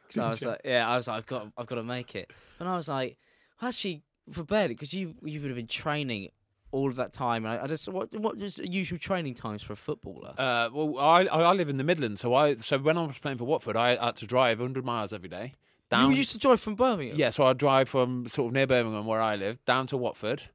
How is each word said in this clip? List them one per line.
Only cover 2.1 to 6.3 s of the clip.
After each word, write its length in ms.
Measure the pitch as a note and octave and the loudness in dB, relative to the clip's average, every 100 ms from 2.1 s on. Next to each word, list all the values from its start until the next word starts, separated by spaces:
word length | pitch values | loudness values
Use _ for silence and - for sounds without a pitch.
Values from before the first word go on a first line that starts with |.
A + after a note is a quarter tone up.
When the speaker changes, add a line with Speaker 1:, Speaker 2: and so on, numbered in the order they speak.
| G2+ | -12
Speaker 1:
it." 160 | F2 - _ _ | -12 -18 _ _
And 80 | F3 | -6
I 60 | F3+ | -6
was 120 | D#3 | -4
like, 300 | C3+ B2+ - _ _ _ _ | -4 -4 -8 _ _ _ _
actually, 420 | B3 - G3+ D3+ - _ - | -8 -6 -6 -8 -12 _ -16
for 120 | D3+ | -12
bed, 340 | D#3 G#3+ F3 A2+ | -2 0 0 -2
'cause 160 | D3 | -8
you, 220 | F#3 F3+ - | -8 -8 -10
you 180 | D#3 D3+ | -10 -8
would 80 | C#3+ | -8
have 60 | B2 | -8
been 100 | A2+ | -8
training 640 | - D#3 D3 C#3 G#2+ F#2+ | -6 -4 -4 -2 -6 -8